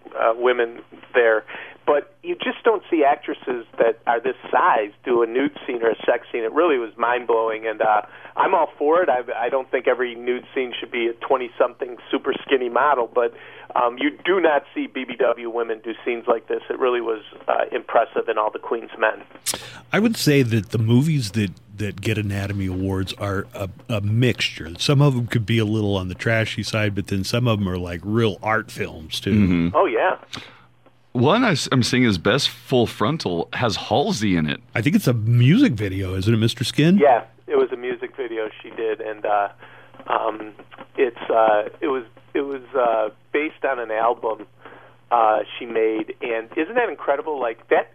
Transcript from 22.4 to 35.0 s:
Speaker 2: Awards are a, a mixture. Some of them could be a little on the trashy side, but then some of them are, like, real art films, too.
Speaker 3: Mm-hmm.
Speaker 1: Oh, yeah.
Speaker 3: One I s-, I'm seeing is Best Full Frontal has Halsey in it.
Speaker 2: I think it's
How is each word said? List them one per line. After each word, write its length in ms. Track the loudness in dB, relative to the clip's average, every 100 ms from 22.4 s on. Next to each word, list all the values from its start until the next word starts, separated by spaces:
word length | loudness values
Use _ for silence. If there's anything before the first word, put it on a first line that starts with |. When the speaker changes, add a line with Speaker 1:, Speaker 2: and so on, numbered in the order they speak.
| -4 -4 -4
Speaker 2:
Awards 460 | -2 -2 -2 -4
are 340 | -6 -4 -4 -6
a, 160 | -8 -10 -10 -4
a 140 | -4
mixture. 720 | 0 2 2 0 -4 -6 -12 -6
Some 240 | 2 4
of 140 | 4 4
them 120 | -2
could 180 | -2 0
be 120 | 0
a 80 | 2
little 300 | 0 0 0
on 140 | -2
the 60 | -4
trashy 480 | 0 0 0 -4
side, 320 | -4 -2 -2 -2
but 120 | -4
then 160 | -4
some 240 | -2 0 2
of 120 | 0
them 100 | 0
are, 80 | -2
like, 240 | -6 -8
real 340 | -2 2 2 0
art 280 | -2 -2 -2
films, 500 | -8 -8 -8 -10 -6
too. 100 | 0
Speaker 3:
Mm-hmm. 380 | 4 4 4 2
Speaker 1:
Oh, 120 | 2 2
yeah. 320 | 2 0 -2 -10 -18 -18 -20 -20 _ _ _ _
Speaker 3:
One 300 | 0 4 4
I 80 | 4
s-, 160 | 0 2
I'm 100 | 0
seeing 220 | 2 4
is 160 | 4 4
Best 300 | 2 2 0
Full 360 | -6 0 2 2
Frontal 640 | 0 -2 -2 -2 -4 -4
has 220 | -2 -2 -2
Halsey 600 | 0 0 2 0 2 2
in 120 | 0
it. 140 | -4 -6 -2
Speaker 2:
I 60 |
think 120 | 2
it's 120 | 2